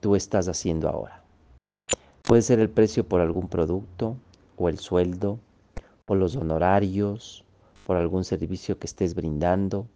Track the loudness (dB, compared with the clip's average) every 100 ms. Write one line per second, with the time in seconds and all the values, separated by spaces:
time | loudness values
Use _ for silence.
0 | 4 2 2 0 0 -2 -2 0 -2 -4
1 | -8 -14 _ _ _ -20 _ _ -10 -10
2 | _ _ 4 4 6 4 4 4 2 2
3 | 0 2 2 0 -4 -2 -2 -2 -6 -8
4 | -6 -6 _ _ _ -4 -2 -2 0 2
5 | 2 0 -4 -4 _ _ _ -14 -14 _
6 | -2 2 2 0 -2 0 4 4 2 -2
7 | -2 -4 -12 -20 _ _ _ _ -2 0
8 | 0 -2 -4 -4 -6 -8 -6 -8 -8 -4
9 | -4 -2 -4 -2 0 0 0 -4 -8